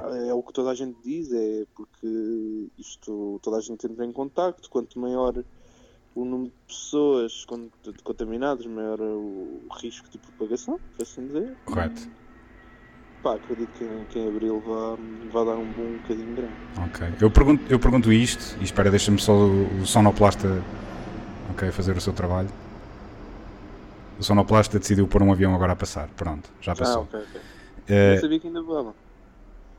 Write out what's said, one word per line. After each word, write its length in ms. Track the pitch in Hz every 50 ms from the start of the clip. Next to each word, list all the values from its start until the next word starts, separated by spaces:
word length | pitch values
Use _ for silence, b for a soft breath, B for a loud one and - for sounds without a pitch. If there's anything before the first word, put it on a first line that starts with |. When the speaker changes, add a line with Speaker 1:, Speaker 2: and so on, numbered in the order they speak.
| - 117
Speaker 1:
pá, 60 | 127
é 160 | 123 120 123 123
o 100 | 120 123
que 100 | - -
toda 160 | 131 127 131
a 40 | 127
gente 220 | 123 135 127 120 117 120
diz, 280 | 123 156 170 160 135
é 340 | 120 113 110 107 107 107 104 - _
porque 920 | - 107 - _ _ - 113 110 113 107 110 117 113 110 110 107 110 104 - _
isto, 640 | - - - - - - 113 107 104 104 101 101 98
toda 160 | - 113 110
a 40 | 113
gente 260 | 107 120 113 - -
entra 180 | 113 113 117 120
em 60 | 120
contacto, 580 | 117 135 135 143 - - 180 180 175 _ - -
quanto 300 | - 123 117 - - 123
maior 340 | 123 123 127 127 127 123 117 123 127 - - b b b b b b b b b b _ -
o 120 | 123 123
número 240 | 127 127 127 127 123
de 220 | - _ _ - -
pessoas 720 | - - - 147 147 147 147 135 123 117 113 - - -
con-, 240 | - 120 120 117 117 _ _ -
de 80 | 113 98 - -
contaminadas, 600 | - 113 - 117 110 113 120 135 147 139 120 117
maior 320 | 117 113 110 110 107 110 107
o 600 | 110 107 107 104 104 104 98 95 90 67 67 - - - - -
risco 260 | 123 117 - - - _
de 60 | - -
propagação, 600 | _ - - - 113 107 120 - - 247 320 370 - - -
por 60 | - 156
assim 220 | - - - 127
dizer. 280 | 135 143 156 214 262 254 - -
Speaker 2:
Correto. 420 | - - 87 82 78 - - - - - _ - - - - - - - - - - - - - - - - - - - - -
Speaker 1:
Pá, 100 | 135 110
acredito 340 | - - - 120 110 117 113 -
que 60 | - 120
em, 220 | 113 110 110 110
que 140 | - - 117
em 80 | 110
abril 320 | 107 104 107 110 110 110 107
vá, 360 | 110 113 110 110 113 113 113 113 113 113 110 113 117 110
vá 120 | 110 113 113
dar 140 | 113 113
um 140 | 113 113 110
boom 220 | 110 117 117 117 117
um 40 |
bocadinho 380 | 117 - - 110 110 113 117 117
grande. 180 | 127 123 113 107 - - - - 92 87
Speaker 2:
Ok. 200 | 87 - - 90 85 82 -
Eu 120 | 107 110
pergunto, 320 | - - 139 139 151 135 -
eu 120 | - 131 113
pergunto 320 | - 127 120 127 110 110
isto, 440 | 110 113 123 123 - - - - - -
e 40 | 95
espera, 280 | - - 101 98 101
deixa-me 280 | 98 98 - 107 104 98
só 140 | - 110 104
o, 480 | 101 101 101 98 98 98 - 95 95
o 40 | 92
sonoplasta, 760 | - - 110 107 104 98 107 104 98 - - - 95 95 90 92 - - - - - - - - - - - - - - - - -
ok, 200 | - - 95 92
fazer 260 | - - 87 95 95
o 40 | 87
seu 120 | - 98 87
trabalho. 360 | - 90 87 90 92 95 98 - - - - - - - - - - - - - - - - - - - - - - - - - - - - - - - - - -
O 40 | -
sonoplasta 560 | - 104 101 95 - 110 107 104 - - 101
decidiu 280 | - - 104 98 98
pôr 140 | 95 - 98
um 100 | 98 98
avião 220 | 98 90 95 95 92
agora 200 | 90 92 90 87
a 20 |
passar. 320 | 87 98 - - 76 73 - -
Pronto, 340 | - 85 82 76 73 - - - -
já 120 | - -
Speaker 1:
Ah, 40 | 175
Speaker 2:
passou. 280 | - 123 123 120 113 104
Speaker 1:
ok, 160 | - - 107
ok. 220 | 104 B B B B B B B B B B B -
Speaker 2:
Eh, 280 | - 101 101 101 98 98
Speaker 1:
Não 60 | 95
sabia 180 | - 151 156 165
que 80 | -
ainda 140 | 170 170 170 165
voavam. 320 | 165 160 147 123 113 104 _ _ - - _ - - - - - - - - - - -